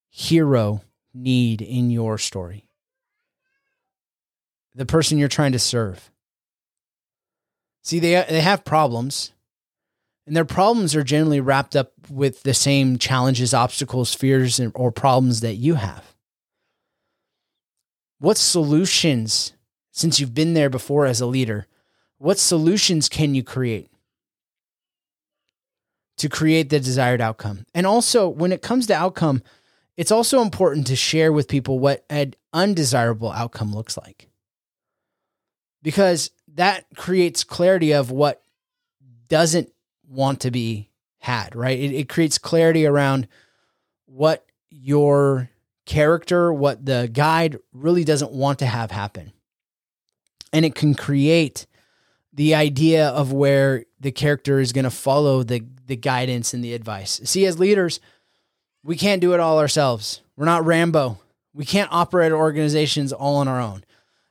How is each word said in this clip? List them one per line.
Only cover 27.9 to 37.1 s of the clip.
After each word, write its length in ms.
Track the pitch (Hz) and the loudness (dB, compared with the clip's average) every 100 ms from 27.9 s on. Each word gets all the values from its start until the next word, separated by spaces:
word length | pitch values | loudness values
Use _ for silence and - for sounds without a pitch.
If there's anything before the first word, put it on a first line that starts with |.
| 233 233 240 185 | 2 2 2 0
when 260 | 147 180 | 0 -2
it 100 | 185 | -2
comes 240 | - 254 214 | -2 -2 0
to 80 | |
outcome, 480 | 160 185 - 160 127 - _ _ _ _ - | 0 -2 0 0 0 -4 _ _ _ _ -6
it's 120 | 127 | 0
also 300 | 220 226 262 | 2 4 2
important 460 | 220 - 180 147 131 | 2 2 2 2 -2
to 100 | 131 | -2
share 340 | - 160 160 | 0 2 2
with 160 | 151 139 | 2 0
people 320 | 139 131 131 | -2 -2 0
what 280 | 139 139 - | 0 0 -4
an 240 | 147 139 - _ | -4 -4 -8 _
undesirable 760 | 160 202 170 131 120 117 110 113 | -2 0 0 0 2 0 -2 -6
outcome 440 | 104 117 - 104 | -6 -8 -6 -6
looks 240 | 104 - - | -8 -10 -12
like, 320 | - - _ _ _ _ _ _ _ _ _ _ _ _ _ _ _ _ | -16 -20 _ _ _ _ _ _ _ _ _ _ _ _ _ _ _ _
because 480 | 151 196 190 165 - _ _ | -4 2 2 2 -4 _ _
that 320 | 147 185 185 - - | -2 0 0 -8 -12
creates 480 | - | -2